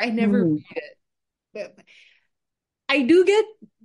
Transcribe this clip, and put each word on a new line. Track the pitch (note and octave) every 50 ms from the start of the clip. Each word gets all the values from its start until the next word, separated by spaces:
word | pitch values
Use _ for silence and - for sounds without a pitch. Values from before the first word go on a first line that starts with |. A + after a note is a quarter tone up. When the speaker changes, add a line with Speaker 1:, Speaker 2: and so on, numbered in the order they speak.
| G#3
Speaker 1:
I | B3 A3
never | A#3 A3 G#3 G3+ G3 F3+
Speaker 2:
Mm. | E3 D3+ D3+
Speaker 1:
read | - - -
it. | E3 D3+ D3 - _ _ _ _ _ _ _ _ _ _ _ -
But | G#3+ F#3+ - _ _ - _ _ - - _ _ _ _ _ _ _ _ _ _ _ _ _ _ _ _
I | - C#4 D4 B3+
do | A#3 E4 F#4 F4+
get | F4+ G4+ A4 G#4+ - - _ - - _ _